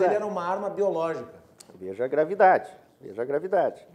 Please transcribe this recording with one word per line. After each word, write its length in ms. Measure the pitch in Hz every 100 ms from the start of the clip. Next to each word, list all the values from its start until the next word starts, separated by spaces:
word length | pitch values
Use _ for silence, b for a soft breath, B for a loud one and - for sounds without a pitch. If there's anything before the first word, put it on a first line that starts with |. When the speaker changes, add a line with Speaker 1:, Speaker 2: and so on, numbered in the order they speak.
Speaker 1:
dele 100 | 185
era 120 | 208 208
uma 180 | 185
arma 260 | 175 190 202
biológica. 640 | 185 196 165 165 160 - - - _ -
Speaker 2:
Veja 300 | 90 92 98
a 40 | 127
gravidade, 600 | 139 156 190 190 160 - - _ _
veja 220 | - 101
a 20 |
gravidade. 600 | 123 143 185 190 135 - -